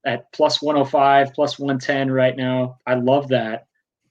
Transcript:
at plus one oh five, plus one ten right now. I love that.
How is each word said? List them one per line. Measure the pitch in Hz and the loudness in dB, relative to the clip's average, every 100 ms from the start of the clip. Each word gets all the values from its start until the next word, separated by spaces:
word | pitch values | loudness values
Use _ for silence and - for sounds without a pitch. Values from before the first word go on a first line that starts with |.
| 135 | -4
at | 120 - | -6 -10
plus | - 151 - | -2 0 0
one | 147 147 | 0 0
oh | 131 | 0
five, | 147 139 139 131 | 2 4 4 2
plus | 139 143 - | -2 -4 -2
one | 139 135 | -4 -4
ten | 131 139 135 | -2 -2 0
right | 131 127 127 | 2 0 0
now. | 127 127 127 - - | -4 -2 -4 -8 -4
I | |
love | 127 123 139 135 | -2 2 0 2
that. | 123 110 113 _ _ _ _ _ | -2 -2 -8 _ _ _ _ _